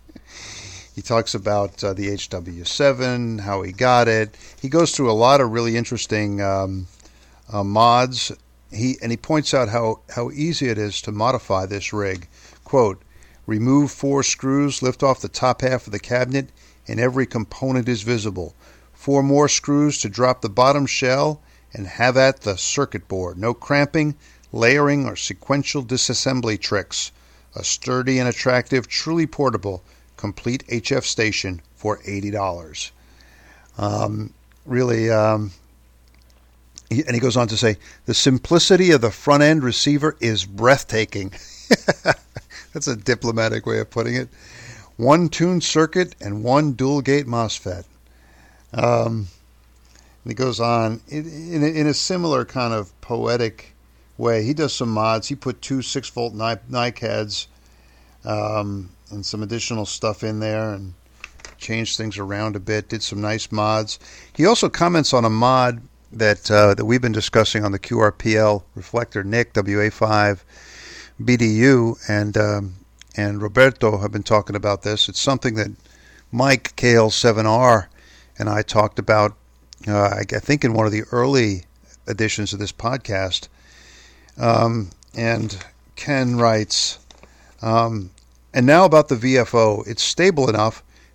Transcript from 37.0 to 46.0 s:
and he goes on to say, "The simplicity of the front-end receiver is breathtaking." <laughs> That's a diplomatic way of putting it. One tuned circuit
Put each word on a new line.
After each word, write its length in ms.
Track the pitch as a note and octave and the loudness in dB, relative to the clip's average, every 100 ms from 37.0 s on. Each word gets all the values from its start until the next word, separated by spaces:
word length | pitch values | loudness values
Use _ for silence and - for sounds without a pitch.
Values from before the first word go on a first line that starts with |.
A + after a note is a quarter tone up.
and 100 | - | -2
he 60 | A#2 | 0
goes 160 | B2+ B2+ | 0 0
on 100 | A#2 | 0
to 80 | G#2+ | 0
say, 200 | A2+ G#2 - - - | 0 0 -8 -10 -4
"The 80 | |
simplicity 760 | B2 C#3+ C3 - E3+ - F#3 F#3 | 0 2 2 2 2 4 4 6
of 100 | D3 | 4
the 120 | A2 | 2
front-end 500 | - - C#3+ D3 D#3 | 0 2 6 6 4
receiver 540 | B2+ A2 C#3+ C#3+ D3+ - | 0 0 0 0 0 -2
is 260 | A#2 G#2+ | -2 -2
breathtaking." 880 | G2 G2+ A#2 C3+ - A2 G#2+ G#2+ G2 - - - - - - - | -6 2 4 4 2 -4 -4 -6 -10 -14 -20 -10 0 0 0 -2
<laughs> 0 | F3 - _ - - - - | -2 -4 _ -20 -20 -20 -16
That's 160 | D#3 C#3+ | -8 -6
a 80 | A2+ | -4
diplomatic 680 | F#2+ A#2+ A#2 A2+ A2+ A2 A2+ | -2 -2 -2 -2 -2 -2 -4
way 120 | A2 | -4
of 120 | A2 | -4
putting 260 | A#2 A#2 B2 | -4 -4 -4
it. 120 | - - - - - - - - | -8 -14 -20 -20 -20 -20 -18 -2
One 340 | A#2+ D#3+ E3 | 4 4 2
tuned 340 | - E3+ F3+ | 0 0 0
circuit 500 | - D#3 D#3+ F#3 | 0 0 0 0